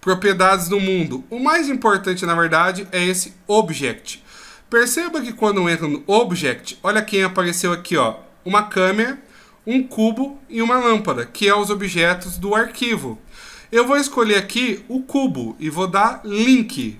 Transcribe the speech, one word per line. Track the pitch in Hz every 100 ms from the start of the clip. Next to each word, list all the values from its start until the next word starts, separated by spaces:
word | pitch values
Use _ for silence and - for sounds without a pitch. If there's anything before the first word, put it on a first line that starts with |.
propriedades | - 185 202 185 185 190 175
do | 202
mundo. | 190 185 156 127 -
O | 233
mais | 277 330 285
importante, | 254 226 196 190 185
na | 180
verdade, | 170 165 160 180 185 196
é | 180
esse | 180 185 - - -
object. | 208 180 139 135 110 - - - - - - _
Perceba | 233 247 247 339 330
que | 240
quando | 220 214 202
eu | 175
entro | 165 156
no | 147 -
object, | 208 226 175 143 120 - -
olha | 185 208
quem | 208 196
apareceu | 190 190 175 175 180
aqui, | 175 175 165
ó. | 120 107 - _
Uma | 180 202
câmera, | 208 - 185 208 233 262 - - - _ -
um | 262
cubo | 254 - 220 226 269 - -
e | 226
uma | 226 254
lâmpada, | 240 220 208 127 120
que | - 202
é |
os | 208 202
objetos | 202 196 175 170 180 - -
do | 190
arquivo. | 214 226 - 240 214 135 110 - - - - -
Eu | 233 254
vou | 285
escolher | 277 254 220 202
aqui | 190 220 247 196 -
o | 254
cubo | 254 277 269 135 113 110
e | 156
vou | 151 185
dar | 196 220 254
link. | 214 208 233 262 - - 113